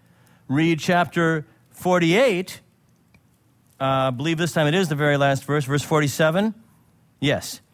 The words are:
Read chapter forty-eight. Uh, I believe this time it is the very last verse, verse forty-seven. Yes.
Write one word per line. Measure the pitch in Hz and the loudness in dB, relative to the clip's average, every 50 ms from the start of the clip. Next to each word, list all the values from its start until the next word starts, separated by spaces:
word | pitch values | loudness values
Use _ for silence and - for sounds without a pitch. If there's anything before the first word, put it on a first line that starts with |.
| _ _ _ _ _ _ _ _ _ _ | _ _ _ _ _ _ _ _ _ _
Read | 127 147 160 165 165 151 | -2 0 2 2 0 0
chapter | - - 180 175 175 - - 175 170 160 160 156 151 - _ _ _ _ | 0 0 2 2 2 0 0 0 0 0 0 -2 -4 -10 _ _ _ _
forty-eight. | _ - - 180 185 175 170 165 165 208 269 262 196 175 190 - - - _ _ _ _ _ _ _ _ _ _ _ _ _ _ _ _ _ _ _ _ _ _ _ _ | _ -6 0 2 2 2 4 4 4 4 4 2 2 -2 -4 -8 -12 -20 _ _ _ _ _ _ _ _ _ _ _ _ _ _ _ _ _ _ _ _ _ _ _ _
Uh, | 135 | -4
I | 135 135 135 131 131 | -2 0 0 0 -2
believe | 127 120 143 165 170 156 | -2 -2 -4 -4 -2 -2
this | 175 160 - | -2 -2 0
time | 170 156 | 0 0
it | 147 151 | 2 2
is | 190 190 156 | 0 0 0
the | 156 | -2
very | 143 151 147 143 | 0 0 0 2
last | 139 139 139 139 131 - | 2 2 2 0 0 -2
verse, | - 143 151 143 | -2 -2 -2 -2
verse | 120 143 147 - | -2 -2 -4 -2
forty-seven. | - 165 156 151 139 113 - 160 156 160 185 208 226 208 - - _ _ _ _ _ _ _ _ _ _ _ | 0 0 0 0 0 0 0 0 2 2 0 -2 -2 -4 -6 -16 _ _ _ _ _ _ _ _ _ _ _
Yes. | 127 147 135 85 - - - - _ _ | -2 -2 -2 -2 -4 -10 -14 -16 _ _